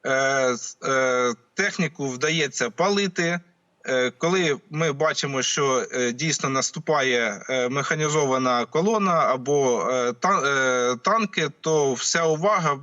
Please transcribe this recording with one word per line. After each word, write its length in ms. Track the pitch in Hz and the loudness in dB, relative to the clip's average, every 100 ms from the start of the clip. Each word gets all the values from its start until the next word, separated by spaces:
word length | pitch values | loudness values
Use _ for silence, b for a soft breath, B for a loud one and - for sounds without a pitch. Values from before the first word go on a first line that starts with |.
| 131 | 0
Е, 520 | 135 135 135 131 120 | 0 2 2 0 -2
с-, 200 | - - | -8 -8
е, 500 | 143 135 131 123 123 113 _ | -2 0 2 2 0 -4 _
техніку 560 | - 196 - 160 - 139 | -4 -4 -2 -4 -2 -6
вдається 600 | 127 151 165 139 - 123 | -2 -2 0 -2 -2 -4
палити. 680 | - 185 202 196 185 170 170 - _ _ _ - | 0 0 2 0 -2 -2 -4 -8 _ _ _ -2
Е, 260 | 127 123 | 0 0
коли 480 | - 165 185 165 135 _ | -2 0 2 0 -2 _
ми 220 | 151 160 | -4 -2
бачимо, 500 | 139 156 143 143 135 | 0 0 0 -4 -2
що, 460 | 120 - 139 131 101 | -2 0 0 0 -2
е, 180 | 127 123 | -2 -2
дійсно 380 | 120 156 143 143 | -2 -2 -2 -2
наступає, 960 | 135 - - 156 147 131 120 117 98 - | -2 -2 -4 -2 0 2 2 0 -4 -4
е, 200 | 131 123 | -2 0
механізована 960 | 139 135 156 151 156 139 131 127 123 117 | -2 -2 -2 0 2 2 2 2 0 0
колона 680 | 156 190 220 190 165 123 | 0 2 2 2 2 2
або, 560 | 131 127 143 135 120 120 | 0 0 2 2 2 0
е, 220 | 127 123 | 0 -2
та-, 280 | 120 180 190 | 0 0 2
е, 540 | 139 135 131 123 123 120 | 2 2 2 2 0 0
танки, 540 | - 220 202 - 151 - | 0 0 0 -2 -4 -4
то 320 | 160 156 139 | 0 2 2
вся 320 | 120 - 170 165 | 0 -2 0 0
увага 540 | 156 196 208 160 139 | 2 2 2 0 -4